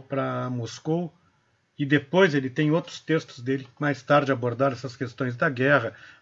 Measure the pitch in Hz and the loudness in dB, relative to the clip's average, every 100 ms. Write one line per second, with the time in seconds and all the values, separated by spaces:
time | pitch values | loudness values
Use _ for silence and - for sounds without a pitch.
0 | - 135 131 127 127 123 110 - 156 165 | -4 -4 -4 -4 -6 -6 -8 -8 -4 -2
1 | 170 - _ _ _ _ _ - 139 147 | -4 -10 _ _ _ _ _ -6 2 2
2 | - 175 190 143 131 123 151 165 170 - | 2 4 4 4 -2 0 2 2 -2 -12
3 | - 156 - - 120 135 - _ 147 127 | -2 -2 -2 -8 -4 -4 -6 _ -2 -2
4 | - 147 135 127 120 117 135 123 131 - | 2 4 4 0 -2 0 0 0 -10 -8
5 | 123 - 127 123 170 123 135 139 113 - | -10 -4 -6 -2 -2 2 4 4 2 -8
6 | - - | -20 -20